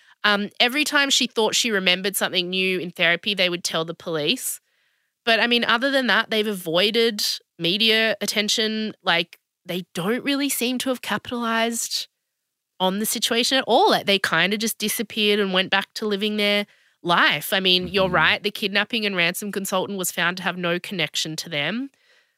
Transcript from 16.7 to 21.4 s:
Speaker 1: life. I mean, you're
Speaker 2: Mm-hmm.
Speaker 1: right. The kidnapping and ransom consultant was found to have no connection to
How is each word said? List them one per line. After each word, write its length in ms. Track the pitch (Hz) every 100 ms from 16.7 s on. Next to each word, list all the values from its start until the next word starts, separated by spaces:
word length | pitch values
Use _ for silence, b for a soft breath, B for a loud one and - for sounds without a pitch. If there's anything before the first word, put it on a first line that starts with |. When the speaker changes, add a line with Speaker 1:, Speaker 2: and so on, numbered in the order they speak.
| b b b
Speaker 1:
life. 500 | 170 175 302 151 -
I 60 | 190
mean, 280 | 190 180 180
you're 180 | 190 190
Speaker 2:
Mm-hmm. 80 |
Speaker 1:
right. 280 | 180 165 208
The 80 | 208
kidnapping 520 | - 196 202 208 226
and 100 | 208 185
ransom 340 | 170 185 208
consultant 460 | 196 196 190 165 196
was 120 | 175
found 240 | - 170 185
to 40 |
have 120 | 180 180
no 220 | 175 170
connection 540 | - 185 151 - 165
to 120 | 156